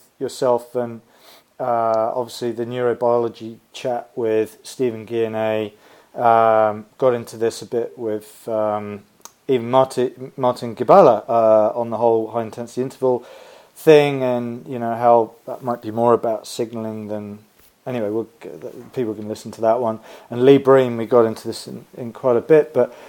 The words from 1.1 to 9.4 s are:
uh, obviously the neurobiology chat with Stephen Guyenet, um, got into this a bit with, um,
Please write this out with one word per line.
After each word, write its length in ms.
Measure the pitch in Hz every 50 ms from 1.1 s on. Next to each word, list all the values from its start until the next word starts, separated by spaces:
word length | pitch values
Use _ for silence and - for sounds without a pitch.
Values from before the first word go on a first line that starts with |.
| _ _ _ - - _ _ _ _ -
uh, 520 | 131 127 120 117 117 113 113 110 110 117 -
obviously 380 | 127 120 117 - - 123 120
the 140 | 113 113 120
neurobiology 920 | 117 123 123 123 120 113 - 123 120 120 120 117 113 110 - 113 113 113 - _ _ -
chat 380 | - - 131 120 120 - - -
with 440 | 131 117 110 110 110 110 110 - -
Stephen 460 | - - - - 131 123 110 110 110
Guyenet, 640 | 104 117 113 113 110 110 110 110 110 110 110 110 104 - _ _ _ _ _ _ _ -
um, 680 | 123 120 117 113 113 113 113 113 110 110 107 104 107 107 _ _ -
got 160 | 135 131 120
into 220 | 117 113 - -
this 260 | 110 113 113 - - 113
a 20 |
bit 320 | 98 123 117 120 - -
with, 500 | - 120 110 107 107 107 - - - -
um, 560 | 120 113 110 107 107 104 104 104 104 104 101 - _ _ _ - - _ _